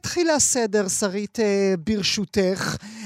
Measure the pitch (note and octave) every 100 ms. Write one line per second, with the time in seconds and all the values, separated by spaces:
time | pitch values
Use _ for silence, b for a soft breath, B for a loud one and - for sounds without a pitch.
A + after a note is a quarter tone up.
0 | - F4 E4 D4+ - B3+ A3+ G#3 F#3+ -
1 | G#3 G3 G#3 - G#3+ G3 G3 F#3 D#3 G#3+
2 | F3 - G3 G#3 F#3 F#3 - - G#3 A3